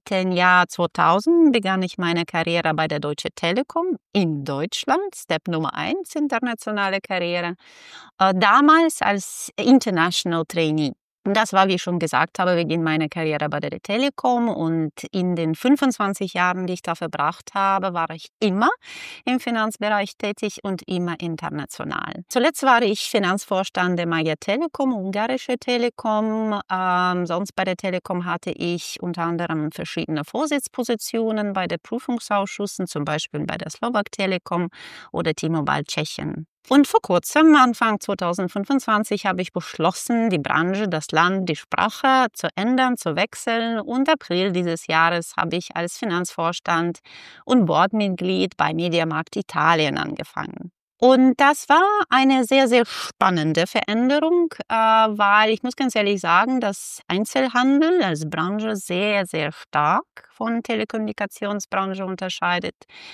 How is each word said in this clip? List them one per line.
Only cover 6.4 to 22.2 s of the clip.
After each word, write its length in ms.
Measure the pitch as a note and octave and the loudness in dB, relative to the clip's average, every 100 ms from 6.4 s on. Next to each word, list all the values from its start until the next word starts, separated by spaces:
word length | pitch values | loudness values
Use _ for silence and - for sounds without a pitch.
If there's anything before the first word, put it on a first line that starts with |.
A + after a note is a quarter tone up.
| B3 A3+ - G#3 G3 G3 | -4 -6 -6 -4 -2 -2
Karriere, 580 | - F#3 F3 F3 F3 F3 _ - - - - - | -4 -4 -2 -2 -4 -8 _ -20 -20 -20 -12 0
äh, 160 | F#3+ | 2
damals 680 | F#3 G3+ A#3 D4 D#4+ E4 - | 4 6 6 8 6 4 2
als 480 | - G3+ - - - - | 0 0 -4 -10 -10 -2
International 880 | G#3 C4 A3+ F3+ E3+ F3+ F#3 E3+ D#3+ | 6 6 6 0 0 0 -2 -2 -2
Trainee. 460 | E3+ D#3+ D#3 D3 - _ _ - | -2 0 0 -2 -4 _ _ -2
Und 120 | G#3 | 0
das 160 | A3 | 2
war, 160 | F#3+ G3 | 4 4
wie 60 | F3+ | 2
ich 60 | |
schon 180 | - F3 | -2 -2
gesagt 380 | E3 B2+ E3 - | 0 0 0 0
habe, 180 | F3+ F3 | 0 2
Beginn 280 | E3 E3 | 2 0
meiner 240 | D#3+ D#3 D3+ | 0 0 -2
Karriere 400 | E3+ D#3+ D3 D3+ | -4 -4 -2 -2
bei 140 | D3+ | -4
der 180 | D3 - | -6 -8
Telekom. 680 | - G#3 C#4 - B3 B3 A#3 | -6 -2 -2 -2 0 2 0
Und 420 | - E3 E3 D#3+ - - | 0 -2 0 -2 -6 -8
in 240 | F#3+ F3+ E3+ | -2 -2 0
den 180 | D#3+ E3 | -2 0
fünfundzwanzig 800 | B3 C#4+ C4+ A#3+ G3+ G3 F#3+ | 2 4 2 0 -2 -4 -4
Jahren, 340 | F3+ F3+ F#3 F#3 | 0 0 0 -4
die 60 | |
ich 80 | F3+ | -4
da 140 | - E3+ | -6 -6
verbracht 580 | E3 - D3 E3+ - | -4 -2 -2 -4 -6
habe, 400 | G3 G3 G3 F#3+ | -2 0 0 -2
war 160 | F3 D#3+ | -2 -4
ich 180 | E3 - - | -6 -16 -2
immer 260 | G#3+ F#3+ B3 A#4 - - - - | 0 2 2 0 -6 -18 -18 -10
im 160 | - B3+ | -4 -2
Finanzbereich 800 | - A#3 A3 - G#3 G#3 G3 - | -2 -2 -2 -2 -2 0 -2 -4
tätig 420 | G#3 G#3 G#3+ - | -6 -4 -6 -6
und 180 | G3+ F#3+ - | -6 -6 -4
immer 320 | F#3 F3 E3+ | -4 -4 -4
international. 1040 | E3+ D#3+ D#3+ D3+ C#3 - D3+ - - - | -6 -6 -6 -8 -8 -10 -8 -6 -6 -10